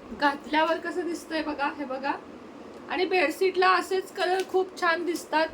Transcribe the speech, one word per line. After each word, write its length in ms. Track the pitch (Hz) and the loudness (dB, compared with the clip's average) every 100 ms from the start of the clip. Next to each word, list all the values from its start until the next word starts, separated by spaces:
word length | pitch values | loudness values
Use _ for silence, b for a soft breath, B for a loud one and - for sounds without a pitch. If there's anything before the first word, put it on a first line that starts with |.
| - 226 | -12 0
घातल्यावर 580 | 285 285 - 302 330 330 | 2 0 0 2 2 0
कसं 240 | 339 339 | -2 -4
दिसतंय 400 | 339 311 - 320 | -4 -6 -4 -4
बघा, 280 | 302 294 294 302 | -2 -2 -2 -2
हे 80 | 262 | -6
बघा. 260 | 262 277 - - - - - - - - | -4 -4 -4 -8 -18 -18 -16 -16 -14 -6
आणि 160 | 285 370 | -2 2
बेडशीटला 640 | 370 285 - 381 359 370 | 4 2 2 2 6 6
असेच 440 | 349 339 381 - | 6 2 -2 -2
कलर 280 | 392 349 381 359 | -2 0 2 2
खूप 320 | 370 381 - | 0 0 0
छान 240 | 349 330 339 | 2 2 0
दिसतात, 420 | 320 - 302 320 | -4 0 0 0